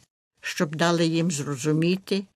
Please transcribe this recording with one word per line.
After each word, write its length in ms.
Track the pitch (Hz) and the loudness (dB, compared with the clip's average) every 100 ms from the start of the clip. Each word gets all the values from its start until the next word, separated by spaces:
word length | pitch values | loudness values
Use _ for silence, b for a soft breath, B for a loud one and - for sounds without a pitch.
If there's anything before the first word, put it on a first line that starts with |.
| _ _ _ _ | _ _ _ _
щоб 360 | - - 170 151 | -10 -4 -4 0
дали 300 | 170 170 165 | 2 4 2
їм 240 | 165 170 | 2 0
зрозуміти, 960 | 147 143 139 151 156 170 185 - 190 196 | -2 -4 -4 0 2 2 0 -2 -4 -4